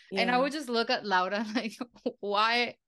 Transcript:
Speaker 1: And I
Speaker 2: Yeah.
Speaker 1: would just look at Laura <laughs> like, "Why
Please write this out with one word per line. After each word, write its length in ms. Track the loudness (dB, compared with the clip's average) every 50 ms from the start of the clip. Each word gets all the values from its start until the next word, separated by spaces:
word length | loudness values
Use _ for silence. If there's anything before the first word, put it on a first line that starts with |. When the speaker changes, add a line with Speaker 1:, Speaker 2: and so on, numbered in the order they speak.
| -14 -6
Speaker 1:
And 200 | -2 0 2 2
I 40 | 2
Speaker 2:
Yeah. 40 | 2
Speaker 1:
would 100 | 2 2 -2
just 160 | -4 -6 -2
look 200 | 0 0 0 0
at 160 | 0 -2 0
Laura 400 | 2 2 2 2 2 0 -4 -4
<laughs> 100 | -2 -2
like, 180 | -4 -4 -4 -8 -10 -12 -14 -12 -10 -8 -8 -8 _
"Why 540 | -4 -2 2 2 4 4 4 2 0 -2 -4 _ _